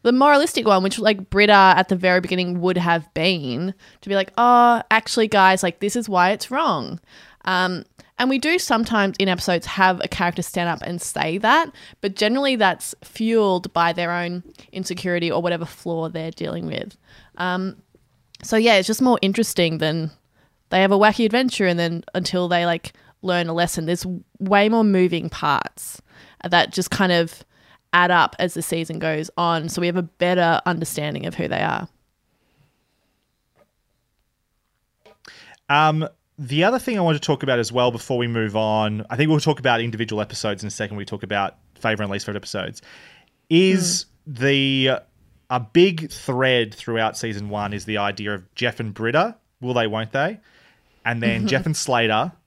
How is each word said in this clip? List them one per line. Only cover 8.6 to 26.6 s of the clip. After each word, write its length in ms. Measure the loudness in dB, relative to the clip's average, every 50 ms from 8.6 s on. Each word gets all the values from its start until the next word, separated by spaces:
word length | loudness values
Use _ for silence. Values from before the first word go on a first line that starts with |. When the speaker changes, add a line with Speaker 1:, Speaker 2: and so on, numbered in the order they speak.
| 0 0 0 0 0 0 0 0 0 0 0
Speaker 1:
in 100 | 0 0 0
episodes 360 | 0 -2 0 -2 -2 -2 -2
have 340 | -6 0 2 2 2 2 0 -4
a 40 |
character 360 | -8 -4 -2 -2 -2 -2 -4 -8
stand 260 | -4 -4 -4 -2 -2
up 100 | -4 -6 -8
and 180 | -10 -10 -8
say 380 | -10 -8 -4 -4 -2 -2 -2 0
that, 320 | 2 2 2 2 2 -2 -8 -20 -20 -20 -14 _
but 140 | -6 -6 -2
generally 400 | 0 0 0 2 0 0 0 2
that's 380 | 2 2 2 2 -2 -10 -14 -14 _ -20
fueled 680 | -20 -8 -4 -2 2 2 4 4 4 2 0 -2 -4 _
by 200 | 0 0 0 0
their 180 | -2 -4 -2
own 320 | -2 -4 -4 -6 -8 -10 -12 -16 -20 -20 -20 _
insecurity 600 | -12 -10 -8 -8 -8 -6 -4 -2 -2 0 -2 0
or 100 | -2 -2
whatever 240 | -2 -2 -4 -4 -6
flaw 420 | -10 -12 -12 -8 -6 -6 -6 -6
they're 220 | -6 -8 -8 -10 -10
dealing 380 | -10 -10 -10 -8 -8 -8 -8
with. 280 | -8 -8 -8 -10 -12 -16 _ _ _ -20 -20 -20 _ _ -6
Um, 380 | -6 -4 -4 -4 -6 -8 -10 -12 _ _ _ _ _ _ _ _ _ _ -20 -18 -6
so 140 | -2 0
yeah, 180 | 2 4 4 4
it's 100 | 4 2
just 160 | 0 0 2
more 160 | 4 4 4 4 2
interesting 560 | 0 0 0 -2 0 0 0 0 0 0 0
than 320 | -2 -2 -2 -2 -4 -6 -10 _ _ _ _ _ _ _ _ _ _ _
they 120 | 2 2
have 100 | 4 4
a 80 | 4 6
wacky 260 | 4 4 4 4 0
adventure 400 | 2 2 2 0 0 0 0 0
and 140 | 0 2 0
then 240 | 0 -2 -2 -6 -10 -6 -6
until 340 | -6 -4 -2 -2 -2 0
they, 160 | 0 0 0 2
like, 260 | 0 -2 -2 -6 -14 _ _ _ _ _ _ -4
learn 240 | -2 -2 0 -2
a 60 | -2 -2
lesson. 320 | -2 -2 -2 -2 -6 -2
There's 180 | -2 -4 -4 -4 -8 -8 -10 -12 _ _ -8
way 300 | -2 2 4 4 4 4
more 140 | 4 4 4
moving 440 | 4 4 4 2 2 0 -4 -6
parts 720 | -8 -8 -4 -2 0 0 0 -2 -6 _ -14 -16 -16 -16 -18 _ _ _ -20 -20 -20 _ _ -4
that 240 | 2 2 2